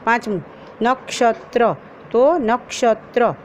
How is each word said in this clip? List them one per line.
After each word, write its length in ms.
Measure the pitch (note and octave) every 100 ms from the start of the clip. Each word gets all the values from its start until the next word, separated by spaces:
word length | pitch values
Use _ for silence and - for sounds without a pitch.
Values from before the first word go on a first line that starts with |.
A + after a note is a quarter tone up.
પાંચમું, 420 | - A#3 A#3 F#3+ - - - -
નક્ષત્ર, 920 | A3+ B3+ - - A#3+ A3 - A#3+ A#3 - - - -
તો 280 | A3+ C4+ F4
નક્ષત્ર. 960 | A3 A#3+ - - A#3+ A3 - A#3+ A3+ C#3+